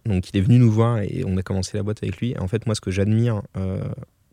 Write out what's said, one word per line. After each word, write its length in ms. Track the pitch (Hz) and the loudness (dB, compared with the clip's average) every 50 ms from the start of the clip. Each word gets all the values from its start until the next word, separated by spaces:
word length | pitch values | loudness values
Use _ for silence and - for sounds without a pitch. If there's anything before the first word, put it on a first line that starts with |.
| - | -4
donc 240 | 117 98 92 90 - | -2 -2 -2 -2 0
il 80 | - 101 | 0 0
est 40 | |
venu 160 | 95 104 120 123 | 4 6 6 6
nous 140 | 123 113 | 6 6
voir 280 | 107 110 113 117 120 110 | 6 4 2 2 2 0
et 240 | 101 - - 87 92 98 | -2 -4 -4 -4 -4 -2
on 100 | 92 92 | -2 -2
a 60 | 95 | -2
commencé 320 | - 98 95 92 - - 104 | -2 -2 -4 -4 -4 -4 -4
la 60 | 101 | -4
boîte 180 | 104 107 - | -4 -6 -6
avec 160 | - 107 95 - | -6 -8 -6 -4
lui. 140 | - 120 | -4 -4
Et 80 | - - | -4 -4
en 80 | 92 95 | -4 -2
fait, 180 | - 110 - | -2 -2 -2
moi, 80 | 113 107 | -2 -4
ce 60 | - | -2
que 100 | - 95 | -2 -4
j'admire, 500 | 92 95 98 104 110 110 117 120 113 101 - - - 95 | -2 0 2 2 4 4 2 2 0 -2 -6 -8 -8 -6
euh, 260 | 95 95 95 101 101 104 - - - - _ _ _ _ | -6 -4 -4 -4 -4 -6 -8 -10 -12 -16 _ _ _ _